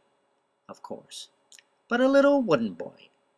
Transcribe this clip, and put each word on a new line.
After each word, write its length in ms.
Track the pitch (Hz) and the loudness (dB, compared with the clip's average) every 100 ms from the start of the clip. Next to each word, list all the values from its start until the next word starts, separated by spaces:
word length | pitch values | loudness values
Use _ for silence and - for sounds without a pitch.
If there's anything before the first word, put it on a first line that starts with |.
| _ _ _ _ _ _ - | _ _ _ _ _ _ -20
of 140 | 98 | -20
course, 460 | - 87 - - - _ _ - _ _ - | -16 -16 -16 -20 -20 _ _ -20 _ _ -6
but 120 | 233 | 0
a 80 | 262 | 2
little 340 | 277 277 285 | 4 4 4
wooden 320 | 233 147 113 | 2 0 -2
boy, 340 | 85 - - _ _ _ | -8 -14 -18 _ _ _